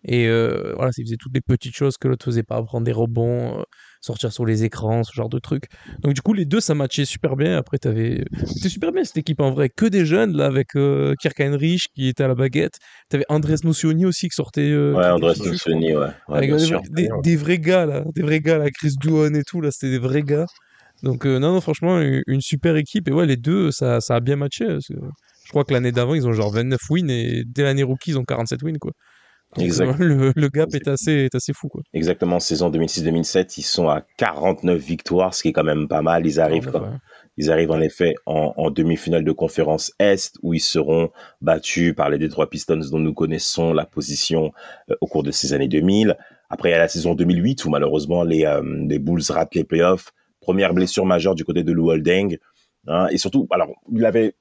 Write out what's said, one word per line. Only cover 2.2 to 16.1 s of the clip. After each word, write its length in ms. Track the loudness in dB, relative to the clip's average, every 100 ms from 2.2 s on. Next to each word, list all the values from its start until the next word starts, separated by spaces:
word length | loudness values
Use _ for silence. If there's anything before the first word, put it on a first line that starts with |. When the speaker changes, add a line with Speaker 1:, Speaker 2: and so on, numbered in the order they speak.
| -2
Speaker 1:
faisait 160 | -2
pas, 180 | -2 -4
prendre 200 | -4 -4
des 80 | -2
rebonds, 680 | 0 0 0 0 -2 -4 -8
euh, 40 | -12 _ -20 _
sortir 320 | -12 -6 -6
sur 140 | -2 0
les 160 | 2
écrans, 400 | 0 -2 -2 0
ce 100 | -2
genre 160 | -4 -4
de 80 | -6
trucs. 280 | -4 -6 -6 -20 -18 -4
Donc 140 | 0
du 100 | 0
coup, 100 | 2
les 120 | 0 2
deux, 140 | 0
ça 140 | 2
matchait 320 | 0 0 -2 -4
super 300 | -2 -4 0
bien. 200 | 0 0
Après, 220 | -2 -4
t'avais, 460 | -2 -2 -2 -4 -6 -6 -6
c'était 220 | -4 -4
super 220 | -2 -4
bien 120 | -2
cette 140 | -2 -4
équipe 220 | -4 0
en 100 | 0
vrai, 180 | 2 -2
que 160 | 2 2
des 220 | 4 2
jeunes 280 | 2 2 2
là, 120 | 2
avec, 280 | 2 0 0
euh, 380 | 2 2 2 0
Kirk 180 | -2 -2
Heinrich 440 | -2 0 0 0 -2
qui 140 | -4 -4
était 160 | 0
à 40 | 0
la 60 |
baguette. 460 | 2 0 0 -2 -4 -20 -20 _
T'avais 160 | -4 0
Andrés 280 | 0 2 0
Nocioni 440 | 0 0 2 2 2
aussi 200 | 0 -4
qui 60 |
sortait, 380 | -4 -4 0 2
euh, 220 | 2 2 4
Speaker 2:
Ouais, 80 |
Speaker 1:
qui 20 | 4
était 60 |
Speaker 2:
Andrés 220 | 4 4 2
Speaker 1:
fichu, 100 | 0
je 60 |
Speaker 2:
Nocioni, 400 | -2 0 0 2
Speaker 1:
crois. 140 | 2
Speaker 2:
ouais, 40 | 0